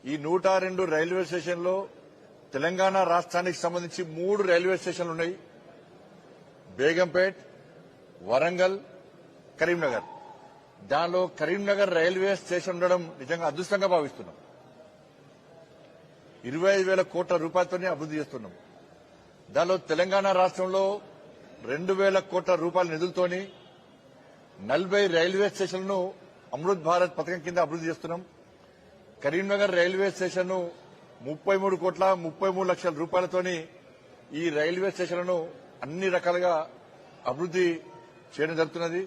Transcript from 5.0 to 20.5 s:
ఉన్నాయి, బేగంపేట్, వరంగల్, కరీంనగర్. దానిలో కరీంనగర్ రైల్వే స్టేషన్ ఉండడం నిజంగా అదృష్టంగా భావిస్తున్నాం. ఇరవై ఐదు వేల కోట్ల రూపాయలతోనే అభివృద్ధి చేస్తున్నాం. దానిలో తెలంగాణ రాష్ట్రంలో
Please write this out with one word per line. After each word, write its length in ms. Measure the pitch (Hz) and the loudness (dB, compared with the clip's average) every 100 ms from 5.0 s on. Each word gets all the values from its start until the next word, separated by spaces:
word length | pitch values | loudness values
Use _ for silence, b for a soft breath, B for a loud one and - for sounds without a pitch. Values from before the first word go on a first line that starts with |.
| 170 165 | -6 -2
ఉన్నాయి, 180 | 170 190 - - - - - - - - - - - - - 92 | -4 -6 -16 -20 -20 -20 -20 -20 -20 -20 -20 -20 -20 -20 -20 0
బేగంపేట్, 640 | 143 165 180 175 190 185 - - - - - - - - 92 | 2 4 2 2 0 -2 -20 -20 -20 -20 -20 -20 -20 -16 0
వరంగల్, 480 | 127 165 180 185 196 - - - - - - - - | 2 2 2 2 0 -10 -20 -20 -20 -20 -20 -20 -2
కరీంనగర్. 460 | 165 175 151 113 - - - - - - - - 98 | 0 2 0 -2 -6 -18 -20 -20 -20 -20 -20 -20 -2
దానిలో 300 | 139 170 180 180 - | 0 2 0 -2 -2
కరీంనగర్ 520 | 156 196 202 202 196 170 | -2 0 0 2 4 4
రైల్వే 320 | 165 185 196 190 | 2 2 0 0
స్టేషన్ 340 | - 180 185 175 | -2 -4 -2 0
ఉండడం 240 | 180 180 165 - | 2 2 0 -12
నిజంగా 240 | 131 170 165 | -6 -2 -2
అదృష్టంగా 360 | 143 180 202 190 175 | -4 -2 0 2 2
భావిస్తున్నాం. 420 | 143 - 90 - - - - - - - - - - - - - - - - - - - - - 120 | 0 -8 -16 -18 -20 -20 -20 -20 -20 -20 -20 -20 -20 -20 -20 -20 -20 -20 -20 -20 -20 -20 -20 -16 -10
ఇరవై 220 | 151 185 196 | 0 4 4
ఐదు 100 | 185 | 4
వేల 140 | 190 180 | 2 2
కోట్ల 240 | 170 180 175 160 | -2 0 0 2
రూపాయలతోనే 420 | 175 175 180 185 | 0 0 -2 -4
అభివృద్ధి 260 | 151 156 151 | -4 -6 -6
చేస్తున్నాం. 340 | 143 127 101 87 - - - - - - - - - 104 | -8 -10 -14 -18 -20 -20 -20 -20 -20 -20 -20 -20 -4 0
దానిలో 200 | 175 185 - | 2 0 0
తెలంగాణ 360 | 156 185 196 196 185 | 0 2 4 4 4
రాష్ట్రంలో 420 | 185 | 4